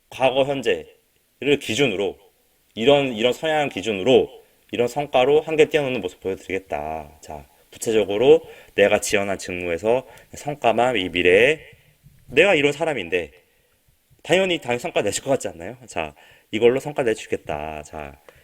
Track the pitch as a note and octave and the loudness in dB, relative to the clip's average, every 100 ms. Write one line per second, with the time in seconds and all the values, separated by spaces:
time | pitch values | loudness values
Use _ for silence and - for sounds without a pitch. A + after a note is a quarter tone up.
0 | _ - B2+ C3 C3+ C#3 A2+ E2+ D2+ _ | _ -2 0 0 -2 -2 -4 -4 -6 _
1 | _ _ _ - C3 C#3 - A2 C#3 F#2 | _ _ _ -6 -2 0 0 -2 -2 -2
2 | G2 D2+ _ _ _ _ _ G#2+ B2 C#3+ | -4 -8 _ _ _ _ _ 0 4 4
3 | C3+ A2 A#2 A#2+ D#3+ D#3 C#3 - G2+ G2 | 2 -2 -2 -2 -2 -2 -2 -4 -4 -2
4 | G2 A#2+ D#2 - _ _ _ G#2+ A#2+ D3 | 4 4 4 -6 _ _ _ -4 -4 -4
5 | D3 C3+ B2+ D3+ D#3+ D#3 D3 D#3 C#3 B2 | -2 2 4 2 2 2 2 2 -2 -4
6 | - - F#2+ F#2 - F#2 - D2+ D2+ D#2+ | -8 -8 -8 -8 -8 -8 -6 -8 -8 -10
7 | D2 D2+ - D2+ C#2 _ _ - B2 A2 | -12 -18 -18 -16 -18 _ _ -8 0 0
8 | F#2+ G2+ C3 D#3+ - - - - G2+ G2+ | 2 4 6 6 4 -20 -4 2 4 4
9 | - G2+ G2+ F#2 - F2+ F2+ E2+ G#2+ B2+ | 2 -2 -2 -6 -8 -8 -6 -4 0 -2
10 | B2+ - _ - D3 D3+ A#2 A2 B2 A2+ | -4 -18 _ -14 -12 -2 0 2 2 0
11 | F#2 F2 F2 F#2+ B2+ D#3 - - _ _ | -2 2 4 6 4 0 -8 -20 _ _
12 | - _ - B2+ G3 E3 C#3+ C#3+ D#3+ C3+ | -20 _ -2 2 4 4 0 -2 -4 -6
13 | E2 F2+ D#2+ - _ _ _ _ _ _ | -4 -4 -6 -14 _ _ _ _ _ _
14 | _ _ - F3+ F#3+ E3+ A#2+ A#2+ E3+ E3+ | _ _ 0 0 2 -2 -4 -6 -4 -4
15 | G2+ - C3+ C3+ G2+ E2 F2+ B2 A2+ - | -4 -4 -2 -4 -4 -12 -14 -16 -12 -10
16 | D#2 D2 - _ _ A2+ A#2+ C3 D3 D3 | -10 -12 -20 _ _ 2 2 2 -4 -4
17 | B2 A2 - G2+ - D2+ D2+ D#2 D2 D#2+ | -2 -4 -4 -8 -6 -10 -8 -12 -12 -14
18 | C#2+ C#2+ _ _ | -14 -18 _ _